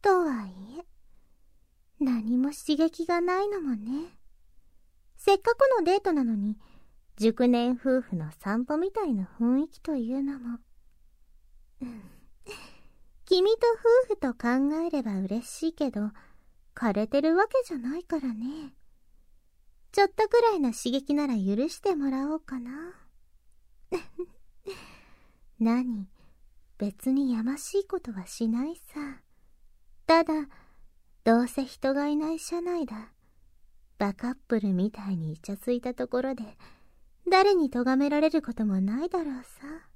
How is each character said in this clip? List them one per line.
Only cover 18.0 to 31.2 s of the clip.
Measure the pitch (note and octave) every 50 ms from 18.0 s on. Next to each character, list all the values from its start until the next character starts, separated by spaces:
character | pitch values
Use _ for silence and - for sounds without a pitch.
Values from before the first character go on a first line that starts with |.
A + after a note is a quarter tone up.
| F4+
か | - - D#4+
ら | C4+ C4 A#3
ね。 | G#3+ A3+ B3+ C#4+ D#4 D4+ C4+ - - - - - _ _ _ _ - - _ - - _ _ _ _ _ - - _ - -
ち | - -
ょ | G4+
っ | G4
と | - - A4 G#4
く | - A#4+
ら | A#4 A#4 G#4+
い | F#4
の | C#4+ B3 A3
刺 | - - B3
激 | A#3+ C#4 C4+ - C#4+
な | D4 D4
ら | C#4 B3
許 | A3 F#3+ F#3+ G3+ G#3 C4 E4
し | - - -
て | G4+ F#4
も | D#4 C#4 C#4
ら | C4 C4 C4+ C#4+
お | D#4
う | D#4+
か | D#4 - C4 B3+
な。 | A#3+ A#3+ B3+ C#4+ D#4+ F4 F4+ - - - _ - - _ _ - _ - - - _ - - _ - -
<laughs> | - E4+ - - - - F4 - - - - - - - - - F#4+ - - - - - - - - - - - _ _ - - - _
何、 | A3+ A3+ A#3 B3 B3+ B3+ A#3 G#3 G3 - - - - - - _ - - _ - - _ - -
別 | G#3 G#3 G#3 - - C4
に | C4 C#4 C#4+ C4 B3
や | A3 A3
ま | A#3+ C#4 D4
し | - - - G4
い | G4
こ | - - F#4
と | - - A3
は | F#3+ F3+
し | - - - A#3 A3+
な | A3+ A#3 C4
い | D4+ E4+
さ。 | E4 - - - D4+ D4 C#4+ C4+ B3 _ _ _ _ _ _ - _ - - - _ _ - - - - -
た | D#4+ E4 E4
だ、 | E4 D#4 D#4 D4 C#4 - - - - - - - - _ _ _ _ _ _